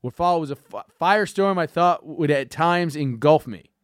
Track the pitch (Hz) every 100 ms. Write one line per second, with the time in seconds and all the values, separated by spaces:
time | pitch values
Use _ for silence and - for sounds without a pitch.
0 | 123 - 175 175 151 139 _ - - _
1 | 170 214 202 - 196 185 160 170 175 170
2 | 156 147 147 143 127 - 170 175 175 147
3 | 139 117 143 156 131 92 _ _